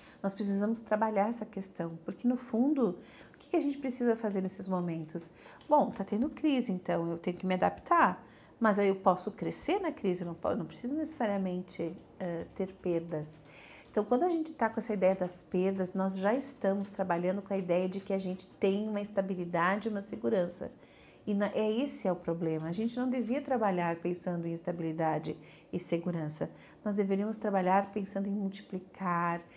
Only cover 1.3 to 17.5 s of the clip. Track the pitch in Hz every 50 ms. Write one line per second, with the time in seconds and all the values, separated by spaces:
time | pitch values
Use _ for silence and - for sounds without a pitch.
1.3 | 233 - 220 - - 190 190 - - - 170 165 165 165 - - 190 - - 240
2.3 | 247 247 - - - 220 247 285 311 277 240 185 175 - - - - - - -
3.3 | - - - - - 320 269 285 269 - - 262 254 - 240 240 226 226 226 208
4.3 | 196 190 190 185 190 - 185 190 185 180 175 175 165 165 156 156 - 170 - -
5.3 | - - - - - - - - 302 294 - - - - 190 - 208 214 247 311
6.3 | - - - 311 277 254 - - 185 180 - - 170 170 170 170 170 170 - 185
7.3 | 175 180 - 185 185 180 180 175 170 - - - 349 339 294 190 180 - - -
8.3 | - - - - - - 233 220 202 202 202 196 196 190 - 196 180 180 - 214
9.3 | - - 175 165 170 - - - 349 415 381 320 240 - - 196 180 175 175 170
10.3 | 165 - - - 202 - 165 156 - - - 247 285 311 311 - - - 247 208
11.3 | 202 196 190 190 180 180 180 - - - 170 165 180 - - - - - 190 175
12.3 | 170 165 175 - - - 190 190 190 - - 180 175 170 170 170 160 151 151 151
13.3 | - - - - - - - - - - - - - 220 214 - 233 262 339 359
14.3 | 339 330 320 - - - 233 220 220 233 202 - 220 190 185 185 190 190 180 175
15.3 | - - - - - 180 185 190 196 190 185 180 - 190 190 190 190 190 185 202
16.3 | 233 277 269 - - - - 196 196 202 196 202 - - 190 180 175 170 175 180
17.3 | 185 202 196 -